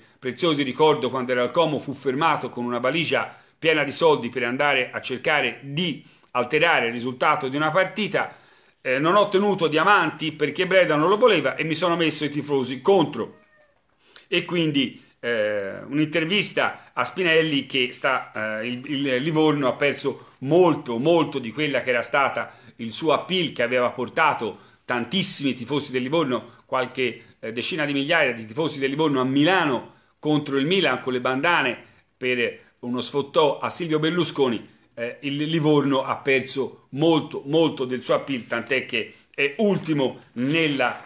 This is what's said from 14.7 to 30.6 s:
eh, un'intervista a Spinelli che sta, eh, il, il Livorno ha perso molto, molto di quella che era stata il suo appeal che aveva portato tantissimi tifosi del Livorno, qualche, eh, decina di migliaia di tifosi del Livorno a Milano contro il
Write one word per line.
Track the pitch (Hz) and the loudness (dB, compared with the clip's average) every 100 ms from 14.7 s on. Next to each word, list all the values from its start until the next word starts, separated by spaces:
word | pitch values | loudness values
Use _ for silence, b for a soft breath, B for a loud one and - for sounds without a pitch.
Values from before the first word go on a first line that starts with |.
| 143 123 - B B | 0 -2 -4 B B
eh, | 120 117 104 104 98 98 98 | -4 0 0 -2 -6 -8 -6
un'intervista | 143 151 170 160 202 170 - 117 - - | -2 0 0 0 0 0 0 -2 -2 -8
a | - 123 | -4 -4
Spinelli | - 180 160 160 143 | -2 2 4 2 0
che | - 139 123 | -2 -2 -2
sta, | - 143 127 - 110 107 107 | -2 -2 -2 -4 -6 -6 -4
eh, | 117 | -6
il, | 123 | -8
il | 139 139 139 123 | -6 -4 0 0
Livorno | 151 156 156 147 131 | 0 2 2 2 0
ha | |
perso | 117 143 131 143 123 - - | 0 0 0 -4 -6 -10 -10
molto, | 131 165 175 151 - 117 | 2 4 6 4 -2 -2
molto | 147 170 147 139 | 2 4 2 -2
di | 120 | -8
quella | 117 151 131 | -4 -2 -2
che | 120 | 0
era | 120 | 0
stata | 113 143 131 117 107 B B B | 0 2 2 0 -6 B B B
il | 113 | -8
suo | - 160 | -2 2
appeal | 135 - 185 156 | 2 2 -2 -2
che | - | 0
aveva | 120 127 120 | 0 2 0
portato | 120 117 - 156 127 113 - B B | -2 -4 2 2 2 -4 -8 B B
tantissimi | - 123 117 190 185 - 139 | -6 -4 -2 0 0 0 0
tifosi | 123 117 143 - | -2 -4 -4 -2
del | 127 | -4
Livorno, | 127 160 151 120 - - - | -2 0 0 -2 -6 -18 -6
qualche, | 131 123 - 127 110 - _ | -4 -4 -2 -4 -6 -16 _
eh, | 117 | -10
decina | 117 113 180 | -6 -4 -2
di | 147 | -2
migliaia | 139 139 170 139 | -2 0 2 2
di | 117 | -2
tifosi | 110 117 160 139 | -8 -4 -4 -2
del | 135 | -4
Livorno | 139 160 135 | 0 0 0
a | |
Milano | 127 135 151 190 156 120 - B B B | 0 2 2 2 2 -2 -6 B B B
contro | 151 151 143 | -2 0 0
il | 139 | -2